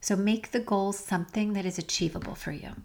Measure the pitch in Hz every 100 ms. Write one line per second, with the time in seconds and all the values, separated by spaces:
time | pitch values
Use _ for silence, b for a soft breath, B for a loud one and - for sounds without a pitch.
0 | - 196 202 220 - 247 226 196 196 202
1 | - 180 175 214 214 196 185 175 165 -
2 | 165 151 - - 156 147 - -